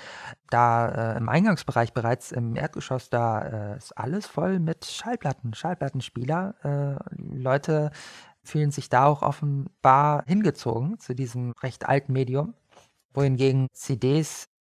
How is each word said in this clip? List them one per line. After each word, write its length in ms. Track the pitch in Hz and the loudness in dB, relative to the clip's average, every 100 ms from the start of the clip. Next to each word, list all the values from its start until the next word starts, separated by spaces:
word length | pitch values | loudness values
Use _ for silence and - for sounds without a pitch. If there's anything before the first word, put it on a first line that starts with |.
| - - - - - | -18 -16 -18 -18 0
Da, 640 | 120 120 117 117 - 113 | 4 6 4 2 -2 -2
äh, 40 | 110 | -2
im 100 | 117 | 0
Eingangsbereich 640 | 156 214 170 - 123 117 | 2 4 2 0 0 0
bereits 400 | - 117 123 - | 0 -2 -2 -4
im 240 | 123 117 120 | -4 -4 -4
Erdgeschoss, 540 | 151 - - 131 - | -6 -6 -6 -6 -2
da, 640 | 120 117 107 - 110 104 | 0 0 0 -4 -6 -8
äh, 20 | 104 | -10
ist 200 | - - | -12 -8
alles 300 | 113 190 - | -6 -6 -6
voll 320 | - 175 190 | -2 0 0
mit 260 | 160 165 | -2 -4
Schallplatten, 720 | - - 220 247 147 - 117 | -10 -10 -8 -4 -4 -4 -8
Schallplattenspieler. 1400 | 107 165 180 139 131 - 123 123 165 190 - 147 143 143 139 - | -6 -6 -4 -4 -6 -8 -6 -4 -2 -4 -6 -4 -4 -4 -6 -10
Äh, 60 | - | -12
Leute 760 | - 127 127 135 151 156 151 - - - - _ | -10 -4 0 0 2 0 0 -6 -18 -20 -20 _
fühlen 300 | - 156 147 | -6 0 0
sich 160 | 139 - | -2 2
da 160 | 127 | 4
auch 180 | 139 147 | 6 4
offenbar 1000 | - - 151 139 135 _ 135 135 147 147 - | 2 0 -2 -2 -6 _ 6 6 6 2 2
hingezogen 720 | 196 202 - 123 117 143 226 | 2 2 0 -2 -2 -2 -4
zu 160 | - | -8
diesem 380 | 123 127 123 123 117 | -6 -4 -4 -6 -6
recht 260 | 131 - - | -8 -4 0
alten 240 | 139 143 | 0 2
Medium, 420 | 131 123 135 165 - _ _ _ _ _ | 0 0 0 -2 -8 _ _ _ _ _
wohingegen 540 | - 139 127 135 131 131 | 0 2 4 4 4 0
C 220 | - - | -4 -6
Ds 540 | 123 131 151 151 - - _ | 0 2 2 0 -6 -16 _